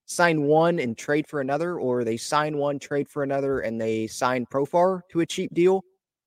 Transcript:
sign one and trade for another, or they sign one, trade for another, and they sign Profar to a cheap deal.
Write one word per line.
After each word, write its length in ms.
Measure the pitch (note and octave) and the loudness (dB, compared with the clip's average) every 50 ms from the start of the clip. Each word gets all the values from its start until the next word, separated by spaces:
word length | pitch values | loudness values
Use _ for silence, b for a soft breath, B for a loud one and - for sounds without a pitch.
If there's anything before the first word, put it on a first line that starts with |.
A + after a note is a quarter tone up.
| _ - - | _ -6 0
sign 300 | - F3 E3+ D#3+ D3+ C#3+ | 2 4 4 4 4 4
one 360 | C#3+ D3+ D#3 E3 E3+ F3 E3 | 4 4 4 4 4 2 0
and 180 | B2+ A#2+ A2 | -2 -4 -4
trade 300 | - - - D3 D#3 D3+ | -4 -2 -2 0 0 0
for 140 | - D#3 C#3+ | -2 -4 -4
another, 380 | C3 C3 C#3+ D3 E3+ F3+ F3 - | -2 -2 -2 -2 -2 -4 -4 -2
or 240 | B2+ B2+ B2 B2 A#2+ | -2 0 0 0 0
they 140 | A2+ A2+ | -2 -2
sign 400 | A#2 - - D3+ D3 D3+ D3+ D3+ | -4 -2 0 0 0 0 0 -2
one, 220 | C#3+ C#3+ C#3+ C#3+ C#3 | -2 -2 -2 -2 -4
trade 300 | - - C#3+ C#3+ C3+ - | -6 -4 -4 -4 -4 -4
for 140 | - D3 C#3 | -6 -6 -4
another, 360 | C#3 C#3 C#3 C#3 C#3 C3+ B2+ | -2 -2 -2 0 0 -2 -2
and 180 | - A2+ A2+ A2+ | -2 -4 -4 -2
they 280 | A2+ A2+ A2 A2 A2 | -2 -2 -2 -2 -4
sign 380 | A2 - - C#3 B2 B2+ B2+ A#2 | -4 -4 -2 -2 0 0 -2 -4
Profar 560 | - - C#3 C#3+ - - F3 F3 F#3+ F#3+ F3+ - _ | -4 -2 -2 -2 0 2 2 2 2 0 -2 -8 _
to 120 | - E3 | -2 -2
a 40 | E3 | -2
cheap 280 | - - F#3+ F#3 - D#3+ | -2 -2 -6 -6 -2 0
deal. 300 | F3 F3 F#3 F#3+ F#3+ - _ _ _ _ _ _ _ _ | 2 4 4 4 2 -2 _ _ _ _ _ _ _ _